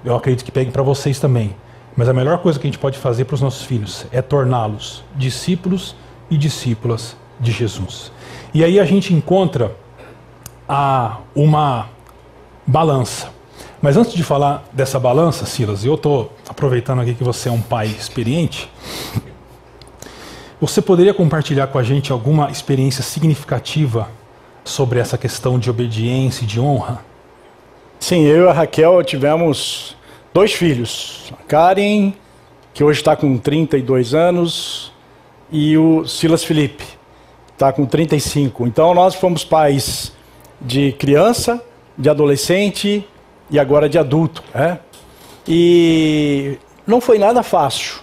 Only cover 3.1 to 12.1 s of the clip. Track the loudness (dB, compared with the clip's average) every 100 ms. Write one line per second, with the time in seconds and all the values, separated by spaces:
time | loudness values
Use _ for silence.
3.1 | -2 -2 -2 -2 -4 -6 -6 -6 -12 -6
4.1 | -6 -2 0 0 0 -2 -6 -12 -16 -14
5.1 | -6 -6 -4 -4 -4 -2 -4 -6 -16 -20
6.1 | -20 -4 0 0 -2 -6 -4 -4 -6 -8
7.1 | -18 -20 -6 -4 -2 -4 -4 -10 -10 -18
8.1 | -20 -20 -20 -4 2 4 4 4 2 2
9.1 | 0 2 2 2 0 -4 -6 -20 -20 -20
10.1 | -20 -20 -20 -20 -20 -6 -2 0 0 -2
11.1 | -6 -8 2 4 4 2 -2 -6 -14 -20